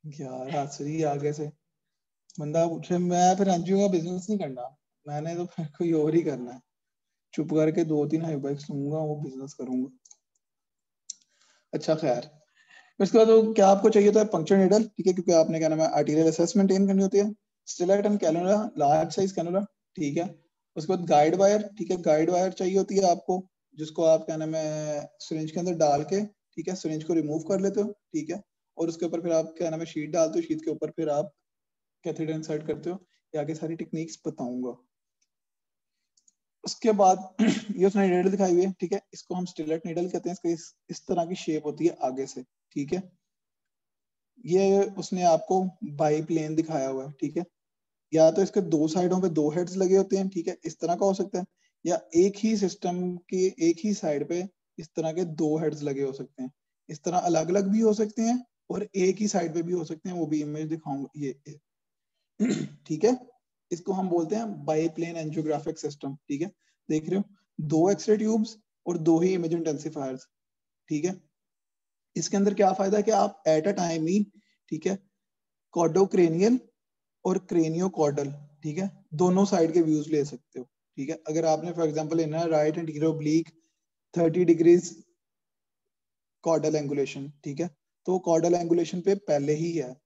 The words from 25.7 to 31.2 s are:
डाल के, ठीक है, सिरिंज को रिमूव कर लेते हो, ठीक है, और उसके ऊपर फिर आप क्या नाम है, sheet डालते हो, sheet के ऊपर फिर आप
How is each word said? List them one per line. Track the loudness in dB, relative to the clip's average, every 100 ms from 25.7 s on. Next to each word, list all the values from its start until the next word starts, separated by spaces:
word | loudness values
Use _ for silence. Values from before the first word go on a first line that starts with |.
डाल | 2 2 2
के, | 0 -2 -2
ठीक | _ _ -10 -8
है, |
सिरिंज | -6 -4 -6
को | -2
रिमूव | -2 0 -4
कर | -2 -2
लेते | 0 -2
हो, | -4
ठीक | -6 _ -8 -6
है, | -10 _ _ _ -6
और | -6
उसके | -4 -6
ऊपर | -4
फिर | 0
आप | 0 -2 -4
क्या | -6
नाम | -4
है, | -8
sheet | -8 -4
डालते | 0 0 0
हो, |
sheet | -4 -6
के | -4
ऊपर | -6 -8
फिर | -4 -2
आप | -2